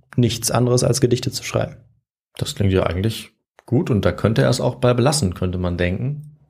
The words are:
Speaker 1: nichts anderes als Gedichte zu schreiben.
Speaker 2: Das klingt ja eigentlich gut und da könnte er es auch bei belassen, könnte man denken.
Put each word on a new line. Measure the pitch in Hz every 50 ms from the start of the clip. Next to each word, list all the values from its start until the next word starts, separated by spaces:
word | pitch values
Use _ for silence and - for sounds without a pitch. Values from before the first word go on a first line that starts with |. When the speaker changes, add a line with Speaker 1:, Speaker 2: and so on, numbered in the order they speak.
| _ _ -
Speaker 1:
nichts | - 120 113 113 - - -
anderes | 117 117 123 123 123 123 127
als | - 120 -
Gedichte | 131 120 120 123 - -
zu | - - -
schreiben. | - - 117 110 - - - - _ _ _ _ _ _ _ _ _ _
Speaker 2:
Das | - - - -
klingt | - 101 95
ja | 95 92 -
eigentlich | - 85 92 98 113 107 - - - _ _ _ _ _ _ _
gut | - 117 123 180 -
und | 123 98 95
da | 90 85
könnte | - - - 117 135
er | 139 127
es | 127 -
auch | 131 123 123
bei | - - 120 120
belassen, | 120 117 147 147 - - 92 87
könnte | - 92 92 92
man | 90 90 87 87
denken. | 87 90 87 90 - 123 135 147 147 - - - _ _ _